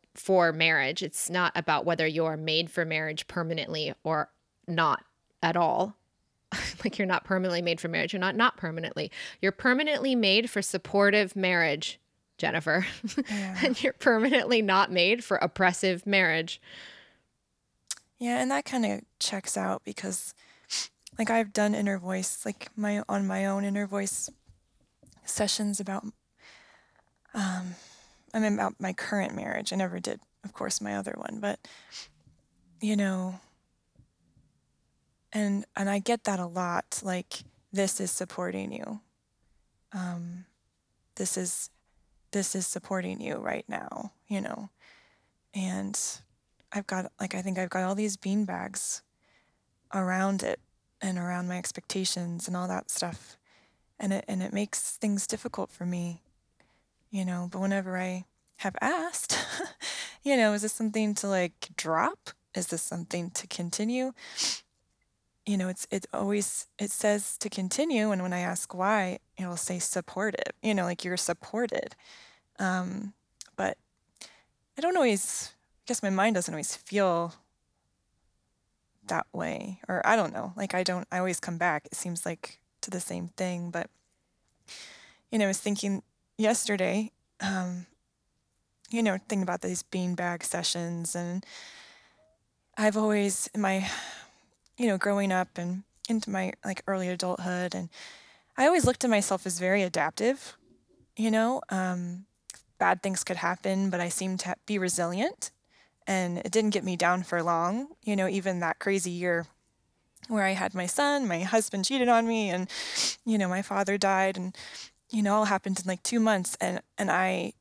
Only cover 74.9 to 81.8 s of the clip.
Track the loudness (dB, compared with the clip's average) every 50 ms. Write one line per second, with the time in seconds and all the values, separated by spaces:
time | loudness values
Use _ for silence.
74.9 | 4 6 6 6 4 4 0 -2 -4 -4 -6 -8 -12 _ _ _ _ _ _ -6
75.9 | -4 -2 0 0 2 4 4 4 4 2 0 -2 -4 -4 -4 -6 -6 -8 -8 -2
76.9 | 0 2 4 4 4 2 0 -2 -6 -12 _ _ _ _ _ _ _ _ _ _
77.9 | _ _ _ _ _ _ _ _ _ _ _ _ _ _ _ _ _ _ _ _
78.9 | _ _ _ -4 -4 -4 -4 -4 -6 -4 -4 -2 -4 -4 -6 -8 -10 -10 -6 -4
79.9 | -2 0 4 4 4 4 4 0 -2 -6 -6 -6 -6 -6 -4 -2 -2 -2 -2 -2
80.9 | -4 -6 -6 -4 -2 -2 0 0 -2 -2 -4 -6 -4 0 0 0 0 0